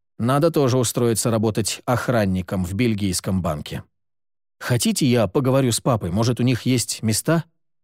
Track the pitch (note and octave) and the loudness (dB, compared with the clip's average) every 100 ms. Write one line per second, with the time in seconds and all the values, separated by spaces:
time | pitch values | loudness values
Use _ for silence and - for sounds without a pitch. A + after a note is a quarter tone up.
0 | _ - A#2+ C#3+ E3 D#3+ C3 C3 A#2 B2+ | _ -4 0 2 2 2 2 2 0 0
1 | A#2 A2 B2 A2 A2+ A2+ G#2 - - B2 | 0 0 0 0 0 -2 -4 -4 -2 -2
2 | - A#2 G2 F#2 - G2 F2 G2 A#2+ G#2 | 0 0 0 -2 -4 -4 -4 -2 0 0
3 | G2+ E2+ - F#2+ E2 D2+ - - - _ | -2 -2 -2 -2 -2 -4 -8 -12 -14 _
4 | _ _ _ _ _ _ - B2 A3 - | _ _ _ _ _ _ -4 0 0 2
5 | C#3 A#2+ G2 D3+ C3 C3+ B2+ - D3+ A2 | 2 4 2 2 2 2 2 0 0 0
6 | F2+ G2 A2+ B2 B2 A#2 E3+ - - - | 0 0 0 2 0 0 0 0 -2 -4
7 | A2 A2 - E3 - _ _ _ | -2 -2 0 -2 -2 _ _ _